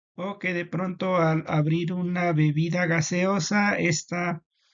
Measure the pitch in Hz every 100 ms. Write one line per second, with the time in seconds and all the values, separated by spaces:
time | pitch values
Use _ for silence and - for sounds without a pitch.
0 | _ - 190 202 180 175 175 165 185 175
1 | 185 185 160 160 - 160 151 165 170 180
2 | 175 180 175 156 151 147 170 175 170 165
3 | 156 180 185 196 156 208 202 196 170 160
4 | - 175 175 170 _ _ _